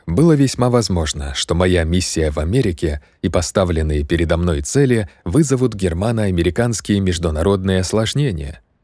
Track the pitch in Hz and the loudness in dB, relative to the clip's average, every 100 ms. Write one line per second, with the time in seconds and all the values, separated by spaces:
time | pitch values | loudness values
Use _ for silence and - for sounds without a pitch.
0 | - 165 170 151 135 - 123 120 110 90 | -4 2 4 4 2 2 2 2 2 0
1 | 78 78 69 69 - 85 90 90 80 90 | -2 -4 -6 -6 -4 0 2 2 2 0
2 | - - 78 73 76 123 110 80 82 71 | -2 -2 -2 -2 -2 0 0 -2 -4 -4
3 | - _ 92 90 87 - 90 80 78 76 | -10 _ -2 -2 0 0 0 0 0 -2
4 | 71 82 80 85 87 76 71 135 135 117 | 0 0 0 0 0 -2 -2 0 2 2
5 | 101 - 90 131 156 131 127 104 92 82 | -2 -8 -2 0 2 2 0 0 -2 0
6 | 107 117 101 87 85 85 120 110 - 101 | -2 0 0 2 0 0 -2 -2 0 0
7 | 95 82 82 76 98 98 95 92 90 107 | 2 0 -2 0 0 2 2 0 0 -2
8 | 113 135 143 82 71 - _ _ | -2 -2 -2 -2 -8 -12 _ _